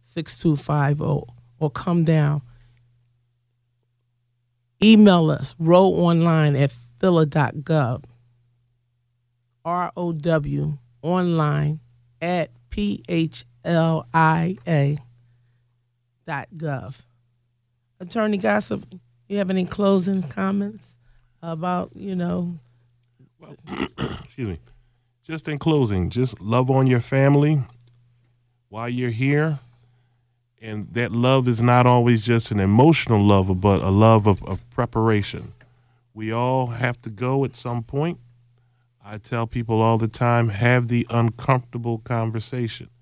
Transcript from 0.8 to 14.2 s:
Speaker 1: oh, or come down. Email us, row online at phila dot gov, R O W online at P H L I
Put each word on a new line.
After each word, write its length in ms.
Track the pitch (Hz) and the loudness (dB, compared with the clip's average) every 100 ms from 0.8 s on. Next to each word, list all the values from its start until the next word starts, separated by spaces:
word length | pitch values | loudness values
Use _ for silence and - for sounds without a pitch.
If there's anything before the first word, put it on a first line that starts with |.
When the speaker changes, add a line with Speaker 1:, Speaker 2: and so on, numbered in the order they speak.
| 143 147 | 0 -2
Speaker 1:
oh, 240 | 151 143 - - _ - | -2 -4 -6 -18 _ -6
or 120 | 151 | -6
come 340 | - - 170 | -6 -2 0
down. 380 | 160 160 147 147 - - _ _ _ _ _ _ _ _ _ _ _ _ _ _ _ _ _ _ _ _ _ - | 2 2 2 -2 -6 -20 _ _ _ _ _ _ _ _ _ _ _ _ _ _ _ _ _ _ _ _ _ 2
Email 480 | 214 220 208 175 156 | 6 8 8 6 4
us, 260 | 147 139 - | -2 -6 -4
row 300 | 165 180 190 | 4 6 6
online 640 | - 175 170 170 160 151 135 | 4 2 2 2 2 2 2
at 180 | 143 - - _ | 0 -2 -20 _
phila 260 | 190 170 156 | 2 4 2
dot 300 | 156 123 - | 0 -2 -4
gov, 480 | 143 160 120 120 - _ _ _ _ _ _ _ _ _ _ _ _ _ _ _ | -2 -2 -2 -4 -10 _ _ _ _ _ _ _ _ _ _ _ _ _ _ _
R 280 | 165 175 175 - | -6 -4 -6 -6
O 160 | 175 | -6
W 680 | 160 160 160 143 143 151 143 _ _ | -4 0 0 0 -4 -4 -6 _ _
online 800 | 160 185 180 165 147 147 147 156 _ _ _ - | -2 0 0 0 0 0 -2 -4 _ _ _ -10
at 300 | 165 180 156 _ _ | -4 -2 -4 _ _
P 340 | - 208 202 - | -6 -4 -6 -4
H 360 | 170 160 - - _ | -2 -2 -6 -18 _
L 420 | 170 165 165 160 - | -2 0 2 -2 -2
I 420 | 165 | 2